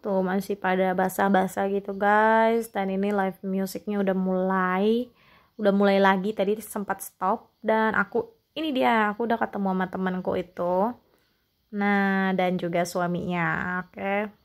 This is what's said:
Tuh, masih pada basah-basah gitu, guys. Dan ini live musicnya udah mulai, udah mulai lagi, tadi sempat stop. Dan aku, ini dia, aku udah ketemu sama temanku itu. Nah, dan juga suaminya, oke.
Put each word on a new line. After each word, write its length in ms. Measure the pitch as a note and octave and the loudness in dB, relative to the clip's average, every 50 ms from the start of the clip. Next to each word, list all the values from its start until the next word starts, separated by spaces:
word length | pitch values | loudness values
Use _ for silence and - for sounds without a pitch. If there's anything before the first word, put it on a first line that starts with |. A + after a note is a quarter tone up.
| - | -4
Tuh, 160 | A3 G3 F#3+ | 0 0 0
masih 400 | F#3 F3+ F#3 G3+ G3 - G3+ G3 | 0 0 -2 -2 -2 -4 -6 -4
pada 320 | - F#3 F#3 F#3 F#3+ F#3 | 0 0 2 2 2 2
basah-basah 800 | F#3 F#3 F#3 F#3 - - G3+ G3 G3 F#3 F#3+ F#3 - G3+ G3 G3 | 2 0 0 0 2 0 2 4 4 2 2 0 -2 -4 -2 -2
gitu, 240 | G3 G3+ G3 - G3 | -2 -4 -4 -6 -4
guys. 720 | G3 G3+ G3+ G#3 G#3+ G#3+ A3 A3 A3+ A3+ A3+ A3+ A#3 A3+ A3+ | 0 2 4 4 6 6 6 6 4 4 4 2 0 -2 -4
Dan 240 | _ G3+ F#3+ F#3+ | _ -4 -2 -2
ini 160 | F#3+ F#3+ G3 G#3 | -2 0 0 0
live 320 | G#3 G3+ F#3+ F#3+ F#3 _ | 0 0 0 -2 -4 _
musicnya 640 | - G3 F#3+ F#3+ F#3+ F#3+ - - - G#3 G#3 G3+ G3 | -6 -4 -2 -2 -2 -4 -6 -10 -6 -4 -2 0 0
udah 80 | F#3+ | 0
mulai, 960 | F#3+ F#3+ F#3 F#3 F#3 F#3 F#3 F#3 F#3+ F#3+ F#3 F3+ F#3 F#3+ G3+ G#3+ A3+ A#3 B3 - _ _ _ _ _ _ _ _ _ | 0 0 0 0 0 0 0 0 0 0 0 0 0 2 2 2 2 0 -2 -6 _ _ _ _ _ _ _ _ _
udah 160 | - G#3+ G3+ | 0 2 2
mulai 240 | G3 G3+ G3+ G3+ G3 | 4 4 4 4 4
lagi, 400 | G3 G3 F#3+ G3 F#3+ F#3 G#3 G#3+ | 6 6 4 4 2 0 -4 -2
tadi 240 | - G3 G3 G#3+ A3 | -2 -2 -2 -2 -4
sempat 400 | A3 - - G#3+ G3 - G3 G3 | -6 -10 -10 -8 -6 -6 -8 -8
stop. 560 | - - _ _ F#3 F#3 A3 - - _ _ _ - | -8 -18 _ _ -2 -2 -2 -2 -6 _ _ _ -2
Dan 320 | G#3+ A3 A3 A3 A3 G#3 | 0 0 2 2 0 0
aku, 320 | G3 G3 - - A#3 - - _ _ _ _ | 0 -2 0 -2 -4 -4 -4 _ _ _ _
ini 160 | _ D4 D#4+ D#4 | _ -6 -4 -2
dia, 480 | C4+ C4 B3+ B3 A#3 A3 G#3+ G#3 G3+ | 0 2 2 2 4 2 2 0 -2
aku 80 | - A#3 | -4 -2
udah 160 | A3 A#3 A3 | -2 0 0
ketemu 320 | A3+ G#3+ - G#3 G3 F#3+ | -2 -4 -2 -4 -2 -2
sama 140 | F#3 F#3 F#3 F#3 | 0 0 -2 -4
temanku 480 | F#3+ F#3 F#3+ F#3 F3+ F#3 F3+ F#3+ F#3 | -4 -4 -4 -4 -4 -4 -4 -2 -4
itu. 560 | F#3 F3 F3+ _ - F3 F3 F3+ F#3 G3 A#3 B3 - _ _ _ _ _ _ _ _ _ _ _ _ _ _ | -4 -4 -8 _ -6 -4 -2 0 0 0 -2 -4 -8 _ _ _ _ _ _ _ _ _ _ _ _ _ _
Nah, 640 | - G3+ G3+ G3+ G3+ G3+ G3 G3 F#3+ F#3+ F#3+ F#3+ F#3+ | -6 -2 0 2 2 2 2 2 2 0 0 0 0
dan 240 | F#3 F3+ F3+ F3+ F3 | 2 0 0 0 -2
juga 240 | F3+ F3 E3+ E3+ F3 | -4 -2 -2 -2 -2
suaminya, 960 | F3 - F#3 F3 F3 F3 F3 F3+ F3 F3+ F3 E3 D#3+ D#3+ E3 - F3+ F3+ F3+ | 0 -2 -2 -2 -2 -2 -4 -4 -4 -2 -2 0 0 -2 -2 -4 -4 -4 -6
oke. 480 | F3 _ _ G#3 G3 G3 G3 G3+ G#3+ G#3 G#3 _ | -8 _ _ -8 -4 -2 -2 -2 -4 -6 -10 _